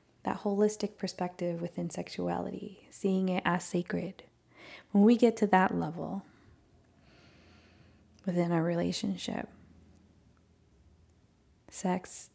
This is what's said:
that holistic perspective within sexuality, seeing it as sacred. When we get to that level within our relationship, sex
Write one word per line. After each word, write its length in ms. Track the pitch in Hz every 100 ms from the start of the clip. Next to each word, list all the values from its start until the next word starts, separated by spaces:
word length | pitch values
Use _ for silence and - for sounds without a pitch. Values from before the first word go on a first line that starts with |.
| _ _
that 200 | - -
holistic 540 | 208 202 214 208 202 -
perspective 640 | 185 - 180 180 175 170
within 300 | 170 - 175
sexuality, 960 | - 175 - 175 175 - - - - -
seeing 380 | - 196 190 185
it 140 | 180
as 200 | - 175
sacred. 580 | - 175 175 175 175 - - _ _ - - - -
When 120 | 202
we 120 | 208 233
get 200 | 233 226
to 80 | 202
that 280 | 185 185 170
level 460 | 165 170 156 196 - - - - _ _ _ _ - - - - - - - - - - - -
within 260 | 196 175 170
our 120 | 170
relationship, 840 | 165 170 175 180 202 180 - - - - - - - - - _ _ _ _ _ _ _ - _ _ _ _ _ _ _ -
sex 600 | - 185 185 - - -